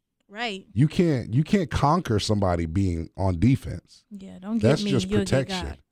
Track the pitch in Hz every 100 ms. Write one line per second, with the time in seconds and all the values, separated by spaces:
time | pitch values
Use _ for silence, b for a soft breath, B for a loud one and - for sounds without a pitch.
0 | _ _ _ 202 240 190 - 98 147 -
1 | 175 135 90 117 160 208 160 - 143 175
2 | - 104 - 107 95 87 82 85 95 85
3 | 80 - 95 87 110 135 - - - -
4 | _ 202 190 185 190 226 - 147 208 196
5 | 185 208 185 - 190 185 - 71 _